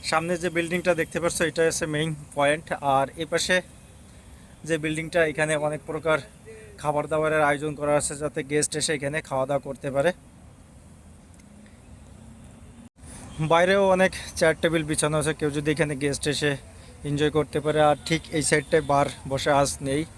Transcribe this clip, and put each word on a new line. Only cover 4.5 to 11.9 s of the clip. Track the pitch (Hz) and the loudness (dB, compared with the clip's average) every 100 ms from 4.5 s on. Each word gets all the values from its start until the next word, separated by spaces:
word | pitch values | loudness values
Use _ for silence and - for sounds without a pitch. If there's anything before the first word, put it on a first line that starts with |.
| - 151 | -18 -4
যে | 160 | -2
বিল্ডিংটা, | 156 156 160 170 160 | -2 -4 -2 0 2
এখানে | 151 156 156 147 | 2 0 0 -2
অনেক | 147 - | -4 -8
প্রকার | 156 160 156 131 - - - - - | -6 0 0 -2 -20 -20 -20 -20 -6
খাবার | 151 147 147 | -2 -2 0
দাবারের | 156 156 156 147 | 0 2 2 2
আয়োজন | 147 151 143 | 2 -2 -4
করা | 147 147 | 0 0
আছে, | - 143 | 0 -6
যাতে | 147 160 135 | -6 -6 -2
গেস্ট | 147 147 151 | -2 0 -2
এসে | 139 151 | -4 -2
এখানে | 139 151 - | -2 -6 -4
খাওয়া | 135 131 | -4 0
দাওয়া | 143 143 | -2 -4
করতে | 131 147 135 | -8 -4 0
পারে। | 151 180 - - - - - - - - - - - - - - - - - | 0 0 -12 -20 -20 -20 -20 -20 -20 -20 -20 -20 -20 -20 -20 -20 -20 -20 -20